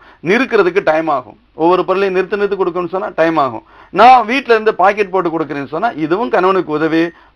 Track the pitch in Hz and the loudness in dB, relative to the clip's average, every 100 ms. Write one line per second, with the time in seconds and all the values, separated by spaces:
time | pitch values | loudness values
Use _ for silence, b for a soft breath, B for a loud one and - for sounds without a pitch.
0 | b b 151 226 247 226 180 180 160 156 | b b -2 0 0 0 0 0 0 0
1 | 160 139 113 - _ - 165 180 170 185 | 0 -2 -4 -16 _ -2 0 2 0 -2
2 | 196 185 185 208 202 180 180 170 175 185 | 0 -2 -2 -2 -2 -2 -4 -4 -6 -6
3 | 214 - 160 160 135 110 - b b 175 | -6 -2 0 0 -2 -4 -16 b b 4
4 | 240 254 214 269 262 226 214 - 208 208 | 6 6 4 -2 0 0 2 2 2 2
5 | 202 185 170 160 147 143 135 156 - 139 | -2 -2 -2 -4 -4 -8 -8 -6 -6 -4
6 | 156 180 247 202 180 190 151 151 160 160 | -2 -2 0 0 2 0 -2 -2 0 0
7 | 170 - b | -2 -6 b